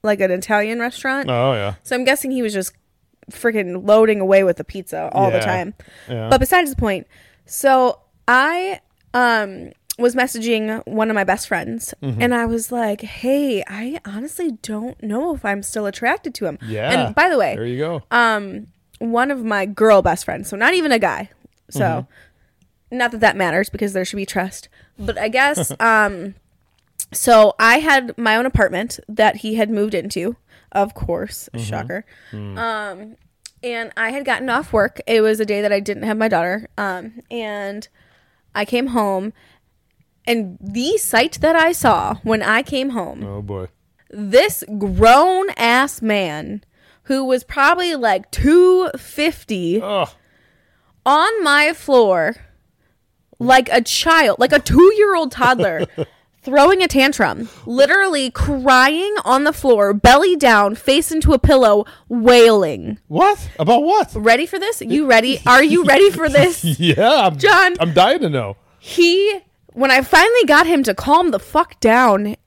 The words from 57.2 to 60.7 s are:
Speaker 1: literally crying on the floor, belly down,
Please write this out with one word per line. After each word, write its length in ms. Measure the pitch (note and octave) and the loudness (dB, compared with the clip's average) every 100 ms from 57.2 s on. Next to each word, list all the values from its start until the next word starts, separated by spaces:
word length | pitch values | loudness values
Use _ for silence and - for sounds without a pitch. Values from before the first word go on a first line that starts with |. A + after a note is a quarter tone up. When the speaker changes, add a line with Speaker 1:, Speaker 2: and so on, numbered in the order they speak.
| F#3 F#2 A3+ - - | -2 -2 -12 -16 -8
Speaker 1:
literally 640 | B3 C#4 F#4+ F#4+ D4+ C4 | 2 4 4 2 -2 -4
crying 840 | - - C#4 B3+ B3+ C4 D#4 G4 G#4 | -4 -4 -2 2 4 4 0 -4 -4
on 200 | - C4 | 0 0
the 80 | D4 | 0
floor, 400 | D#4 C#4 A3 G3+ | 0 2 4 2
belly 440 | G#3 B3 C#4 F#4 E4+ | 4 6 6 4 2
down, 380 | C4+ G#3+ G3+ | 4 4 2